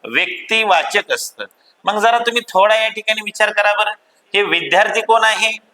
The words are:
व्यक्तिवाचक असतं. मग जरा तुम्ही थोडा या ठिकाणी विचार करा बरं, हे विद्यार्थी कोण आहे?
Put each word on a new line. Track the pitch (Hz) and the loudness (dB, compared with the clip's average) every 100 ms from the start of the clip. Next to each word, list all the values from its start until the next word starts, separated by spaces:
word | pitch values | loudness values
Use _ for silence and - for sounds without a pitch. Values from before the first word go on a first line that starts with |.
व्यक्तिवाचक | 113 165 180 - - 220 214 175 147 208 175 | -2 -2 -2 -8 -4 -2 2 0 2 -4 -2
असतं. | 123 - - 101 _ _ _ - | -6 -6 -12 -18 _ _ _ -6
मग | 208 | 0
जरा | 226 233 | 2 2
तुम्ही | 233 240 233 | 0 -4 -2
थोडा | 185 208 220 | 2 4 2
या | 220 | 0
ठिकाणी | 214 214 220 | -4 -4 -4
विचार | 208 - 208 | -6 -2 0
करा | 208 208 | 2 0
बरं, | 208 214 214 _ _ _ | 0 -2 -6 _ _ _
हे | 196 | -2
विद्यार्थी | 190 170 143 175 214 226 | 0 -2 2 2 2 0
कोण | 226 226 | 2 4
आहे? | 220 208 220 220 _ | 4 2 -2 -4 _